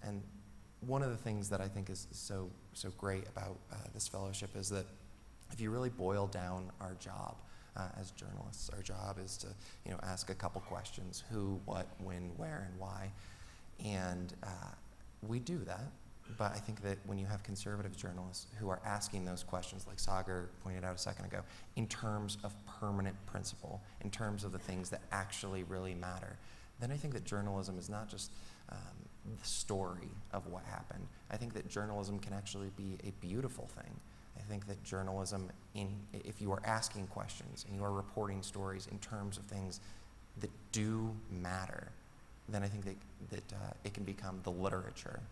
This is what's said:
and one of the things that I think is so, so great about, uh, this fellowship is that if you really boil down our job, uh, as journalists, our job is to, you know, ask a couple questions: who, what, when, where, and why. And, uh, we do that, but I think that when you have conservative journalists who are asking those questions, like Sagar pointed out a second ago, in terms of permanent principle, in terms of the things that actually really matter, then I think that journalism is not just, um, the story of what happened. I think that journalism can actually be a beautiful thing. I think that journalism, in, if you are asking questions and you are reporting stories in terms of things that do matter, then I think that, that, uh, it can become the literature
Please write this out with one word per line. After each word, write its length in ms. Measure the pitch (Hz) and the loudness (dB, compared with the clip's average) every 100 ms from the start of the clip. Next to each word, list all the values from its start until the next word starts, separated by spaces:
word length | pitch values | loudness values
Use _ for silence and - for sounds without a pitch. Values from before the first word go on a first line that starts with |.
and 180 | 107 101 101 - - - - - | 0 -2 -2 -8 -10 -12 -12 -8
one 220 | 123 135 | 2 4
of 80 | 135 | 4
the 60 | 117 | 2
things 320 | 117 107 101 | 2 2 4
that 120 | 98 | 4
I 80 | 98 | 4
think 220 | 101 98 | 2 0
is 160 | 92 - | -2 -4
so, 360 | - - 98 92 - - | -6 -2 0 -2 -4 -10
so 160 | - 95 92 | -4 -4 0
great 280 | 98 95 - | 2 2 0
about, 300 | - 95 90 - | -2 -2 -4 -6
uh, 40 | 101 - | -6 -4
this 120 | 107 - | -2 0
fellowship 480 | 98 98 98 98 101 | 0 0 0 -2 -2
is 120 | 95 | 2
that 180 | 98 95 - - - - - - | 2 2 -4 -12 -14 -14 -14 -8
if 80 | 107 | 0
you 100 | 110 | 4
really 200 | 117 127 | 4 4
boil 360 | 120 92 101 98 | 4 6 6 6
down 440 | 98 90 92 92 - | 4 2 0 -2 -4
our 140 | 95 | -4
job, 420 | 92 92 98 98 - - - - - | -4 -4 -2 -4 -4 -8 -10 -10 -2
uh, 120 | 92 98 | -2 -2
as 100 | 98 | -4
journalists, 580 | - 95 98 95 101 - | -4 -4 -4 -4 -2 -2
our 120 | 98 | -2
job 360 | 95 98 98 95 | 0 0 0 0
is 140 | 95 - | -2 -4
to, 100 | 101 101 - - | -4 -6 -8 -8
you 80 | - | -4
know, 60 | 90 | -2
ask 280 | 92 92 - | 0 0 0
a 40 | |
couple 260 | 95 90 95 | 2 2 0
questions: 600 | - 90 92 - 92 - - | -2 -2 -2 -2 -2 -4 -2
who, 300 | 110 101 95 | 2 4 2
what, 220 | 98 95 92 - | 2 2 0 -2
when, 320 | 92 90 90 85 | -2 0 -2 0
where, 320 | 160 151 95 | -2 0 -2
and 100 | 92 | -2
why. 300 | 95 95 95 98 - - - - - - | -4 -2 -4 -4 -8 -10 -10 -10 -12 -4
And, 480 | 107 98 92 90 90 - | 0 2 2 2 0 -2
uh, 280 | 101 92 92 - - - - - | -4 -4 -6 -8 -10 -10 -12 -6
we 160 | 107 120 | 0 0
do 200 | 123 170 | 2 0
that, 280 | 92 92 135 - - - - 107 | 0 0 -2 -6 -12 -12 -8 2
but 140 | 107 | 4
I 60 | 104 | 4
think 240 | 104 104 | -2 0
that 160 | 101 98 - | 2 2 2
when 120 | 98 | 0
you 80 | 98 | 2
have 160 | 101 | 2
conservative 540 | - 98 - 104 98 98 | 0 -2 0 2 0 0
journalists 500 | 92 90 90 92 - 107 | -2 -2 -2 -4 -6 0
who 100 | 104 | 4
are 120 | 92 | 4
asking 400 | - 101 101 101 | 4 2 4 2
those 180 | 92 90 | 2 2
questions, 440 | - 92 87 95 - | 2 2 2 -4 -4
like 120 | 95 | 4
Sagar 520 | - 95 92 90 87 - | 8 8 6 2 0 -4
pointed 220 | 95 92 | -2 0
out 100 | 92 | 2
a 40 | 92 | 2
second 260 | - 95 | 0 0
ago, 160 | 95 95 - - - - | 0 -2 -4 -8 -6 0
in 100 | 113 | 2
terms 520 | - 113 107 104 101 | 2 2 4 2 0
of 100 | 101 101 - | -2 -4 -8
permanent 500 | - 104 101 98 98 - | -2 2 4 4 2 -2
principle, 560 | 95 95 - - 98 - - | -2 -2 -2 -4 -4 -6 -4
in 80 | 104 | -2
terms 340 | 101 107 104 | 2 2 4
of 80 | 101 | 2
the 60 | 90 | 0
things 320 | - 92 90 | 0 0 2
that 120 | - - | -2 0
actually 520 | 98 98 - 101 95 | 2 2 0 0 0
really 300 | 87 92 92 | 0 0 2
matter, 420 | 90 90 92 95 - - - - - | 0 0 -2 -4 -6 -10 -12 -12 -2
then 100 | 120 | 0
I 60 | 143 | 2
think 180 | 147 | 2
that 100 | 117 | 0
journalism 540 | 92 101 101 98 95 92 | 2 2 4 4 2 0
is 100 | 92 | 0
not 200 | 104 107 | -2 -2
just, 240 | 104 - - - - - | -4 -4 -4 -6 -8 -8
um, 80 | 92 92 95 - - | -6 -6 -8 -10 -8
the 220 | 101 107 - | -6 -4 0
story 640 | - - 101 92 90 95 98 - | 2 4 4 4 2 -4 -4 -2
of 140 | 98 90 | -2 0
what 180 | 90 | -4
happened. 420 | 104 98 - 92 95 - - | -2 -4 -4 -4 -4 -6 -4
I 60 | - | -2
think 160 | 120 | 0
that 140 | 104 92 | -2 0
journalism 500 | 104 104 104 98 101 | 0 2 2 2 2
can 140 | 98 | 2
actually 380 | 98 98 98 98 98 | 0 0 -2 -2 -2
be 220 | 98 95 | -2 -2
a 60 | 104 98 | -4 -4
beautiful 460 | 90 101 131 - - | 0 2 2 0 -6
thing. 260 | - - - - - - - | -6 -6 -8 -10 -12 -12 -8
I 40 | |
think 240 | 101 104 101 | -2 -2 0
that 160 | 101 | -4
journalism, 680 | - 95 95 95 95 98 92 - - | 0 2 4 2 2 2 0 -4 -8
in, 220 | 107 98 101 101 | -2 0 0 -2
if 280 | 101 - 104 | -4 -4 0
you 120 | 104 | 4
are 80 | 95 | 4
asking 420 | - 110 110 107 95 | 6 4 4 0 -2
questions 580 | - 101 - - - - | -2 -2 -4 -6 -6 -4
and 80 | |
you 80 | 98 | 2
are 100 | 101 | 4
reporting 500 | 98 98 - 104 98 | 4 2 2 2 2
stories 440 | 95 98 98 95 98 | 0 -2 0 0 -2
in 80 | 104 | -4
terms 400 | - 110 101 101 | -2 -2 0 -2
of 60 | |
things 360 | 101 101 95 90 - - - - - - | -2 0 0 -2 -6 -10 -10 -14 -12 -4
that 100 | - - - | -4 -4 0
do 380 | 110 107 110 110 107 - | 4 6 6 4 2 -2
matter, 600 | 90 90 92 92 - - - - - - - - | 0 2 2 2 -2 -4 -8 -12 -16 -14 -12 0
then 140 | 107 | 4
I 60 | 98 | 4
think 160 | 101 | 2
that, 120 | 98 98 - - 98 | 0 -2 -8 -10 -4
that, 220 | - - | -4 -2
uh, 180 | 101 101 - | -2 -2 -2
it 120 | 101 | -2
can 100 | 98 | 0
become 360 | 95 101 98 92 | 0 0 0 0
the 60 | 92 | 2
literature 680 | 87 95 92 92 - - - 113 | 6 6 6 2 -4 -4 -4 -4